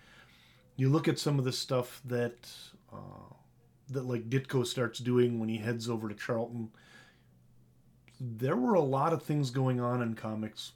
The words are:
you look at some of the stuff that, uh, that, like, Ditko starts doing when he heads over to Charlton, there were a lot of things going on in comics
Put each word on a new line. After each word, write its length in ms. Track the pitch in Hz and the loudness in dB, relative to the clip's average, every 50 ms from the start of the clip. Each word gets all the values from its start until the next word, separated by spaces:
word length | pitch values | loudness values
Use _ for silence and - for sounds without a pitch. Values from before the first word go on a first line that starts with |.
| - - - - - - - - - - - - _ _ - | -20 -20 -20 -20 -20 -20 -20 -20 -20 -20 -20 -20 _ _ -4
you 140 | - 131 131 | 0 2 4
look 180 | 143 160 147 165 | 4 4 4 2
at 100 | 147 - | 0 0
some 200 | - 156 143 139 | 0 0 0 2
of 60 | 123 | 0
the 80 | 131 123 | 0 -2
stuff 500 | - - - 131 123 123 - - - - | -4 -4 0 0 0 0 -2 -8 -14 -8
that, 440 | 123 123 120 120 117 - - - - - - - - - - _ - 98 | -4 -2 -2 -2 -2 -4 -8 -18 -20 -18 -18 -20 -20 -20 -20 _ -20 -18
uh, 400 | 101 - 50 - - - - - - _ _ _ _ _ _ _ _ _ - | -16 -16 -16 -16 -18 -18 -20 -20 -20 _ _ _ _ _ _ _ _ _ -8
that, 160 | 127 139 127 | -6 -6 -4
like, 240 | 127 123 113 110 117 | -2 -4 -4 -2 0
Ditko 380 | 127 131 131 - - 127 117 | 0 -2 0 0 0 0 0
starts 320 | - - 131 123 113 - - | 0 0 0 -2 -2 -2 -4
doing 420 | 120 123 123 123 123 120 120 113 | -2 2 6 6 6 6 4 0
when 80 | 110 110 | -2 -2
he 80 | 113 | -2
heads 320 | 110 107 117 120 113 113 120 | -2 -2 -2 -2 -2 -2 -4
over 200 | 117 110 110 107 | -4 -2 -2 -6
to 60 | 104 | -6
Charlton, 560 | - - - 123 113 117 113 120 117 113 110 - - - - - - - - _ _ _ _ _ - _ - - - - _ _ _ _ - _ _ _ - - - | -6 -4 -2 -2 -2 -2 -4 -6 -8 -8 -8 -10 -18 -20 -20 -20 -20 -20 -20 _ _ _ _ _ -20 _ -20 -20 -20 -20 _ _ _ _ -20 _ _ _ -20 -14 -10
there 360 | 131 120 113 110 127 135 170 | -8 -8 -6 -2 0 0 2
were 180 | 247 254 247 208 | 2 2 4 6
a 60 | 175 | 6
lot 320 | 147 131 135 135 147 165 165 | 6 4 4 4 4 4 2
of 80 | 151 - | 0 0
things 280 | - 151 147 143 123 | 0 0 2 2 0
going 300 | 120 135 131 131 127 123 | 2 2 2 2 2 2
on 220 | 123 120 123 123 120 | 2 2 2 2 0
in 120 | 113 113 | 0 -2
comics 580 | - - 110 110 110 110 107 - - - - - | -4 -4 -4 -4 -4 -4 -6 -8 -10 -14 -14 -16